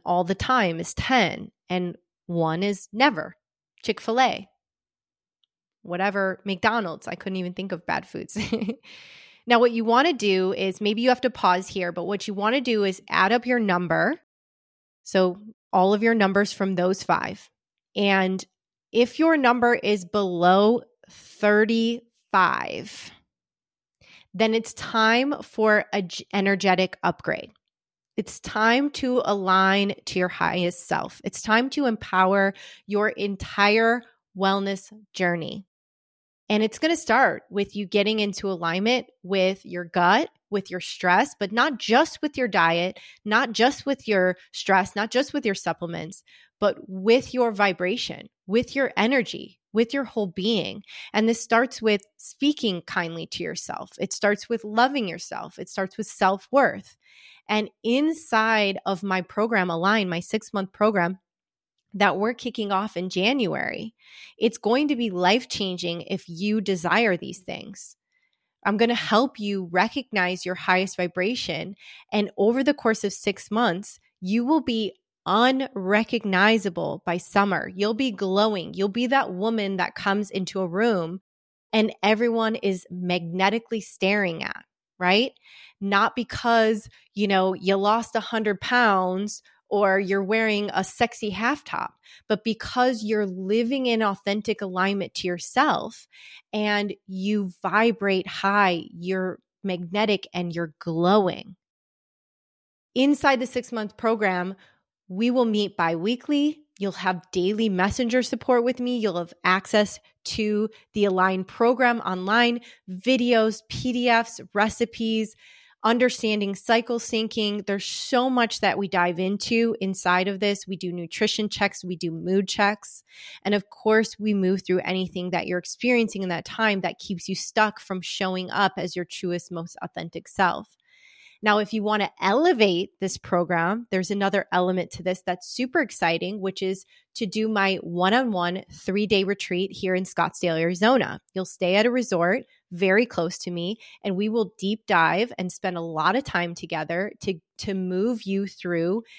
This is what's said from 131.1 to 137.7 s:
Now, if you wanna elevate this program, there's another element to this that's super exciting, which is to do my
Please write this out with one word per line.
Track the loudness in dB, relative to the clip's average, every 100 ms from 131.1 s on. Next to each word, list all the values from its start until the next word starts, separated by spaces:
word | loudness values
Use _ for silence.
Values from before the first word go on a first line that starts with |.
| _ -20 _
Now, | 2 2
if | 2
you | -2
wanna | 0 0 -2 -2
elevate | 0 4 4 4 4 2 -2 -6
this | -6 -6
program, | -2 0 0 0 0 -2 -2
there's | -4 -2
another | -2 0 0 0
element | 0 0 0 -4
to | -6
this | -6 -4
that's | -4 -6 -6
super | -6 -2 -2
exciting, | -2 0 0 0 -2 -6
which | -6 -4
is | -4 -4 -8 _ _
to | -8 -6
do | -2 -2
my | 0 0